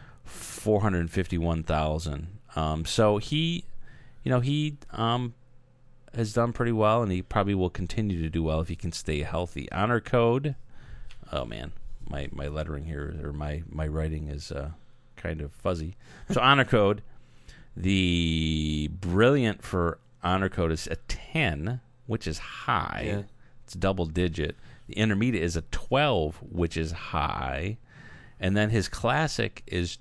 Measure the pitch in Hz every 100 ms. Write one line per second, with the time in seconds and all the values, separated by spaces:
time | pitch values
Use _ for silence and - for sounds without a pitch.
0 | - - - - - - 107 104 104 90
1 | 85 95 90 87 85 80 78 78 78 78
2 | 78 71 85 98 - - 78 78 80 -
3 | 107 104 - 151 165 170 - - - -
4 | - - 127 123 127 147 151 143 - -
5 | 113 120 123 - - - - _ - -
6 | - 117 110 117 120 117 120 113 107 113
7 | 110 92 - 110 101 98 90 - 90 -
8 | 107 87 80 82 80 80 82 82 87 -
9 | - 76 76 82 87 - - - 107 120
10 | - 123 117 127 147 135 - - - -
11 | - - - 71 60 55 64 - - -
12 | - 71 69 69 71 76 78 71 78 73
13 | 73 76 73 73 73 73 80 78 78 76
14 | 78 78 76 71 - 69 71 82 - -
15 | - - 85 78 73 - 98 87 80 -
16 | - - - 123 127 139 123 113 101 104
17 | - - - - - - - - 90 95
18 | 90 87 82 80 80 80 78 76 76 85
19 | 92 92 120 143 117 - - 95 85 -
20 | - - 87 92 95 - 82 80 - 80
21 | - - - 160 123 73 87 123 - -
22 | - 113 - 76 - - - 113 - -
23 | - 101 101 - - - - 90 95 95
24 | 82 85 90 80 73 - - - - -
25 | 110 98 120 107 85 85 - - - 131
26 | 147 104 78 80 - 82 85 82 80 82
27 | - 78 73 - 65 67 92 113 - -
28 | - - - - 95 101 107 110 - -
29 | 120 143 156 - 107 - - 90 87 -